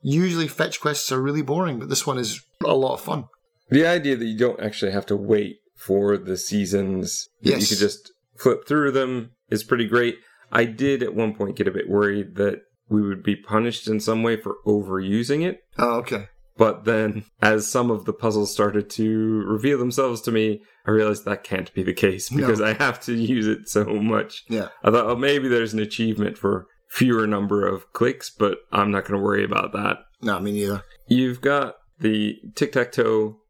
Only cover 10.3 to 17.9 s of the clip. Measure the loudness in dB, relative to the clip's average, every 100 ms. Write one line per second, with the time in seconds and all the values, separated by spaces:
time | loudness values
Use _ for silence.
10.3 | _ _ 0 0 0 0 0 -2 -2 -2
11.3 | -2 -6 -2 -2 -2 0 2 2 0 -6
12.3 | -2 -2 -2 _ _ _ 0 0 -2 -2
13.3 | -2 0 0 0 -4 -4 -2 0 0 0
14.3 | 0 -4 -6 0 0 0 -4 -2 -2 0
15.3 | -2 -2 -6 _ -4 -2 -2 -4 -8 -8
16.3 | _ _ 2 2 2 0 0 0 -4 -10
17.3 | _ 2 2 2 0 0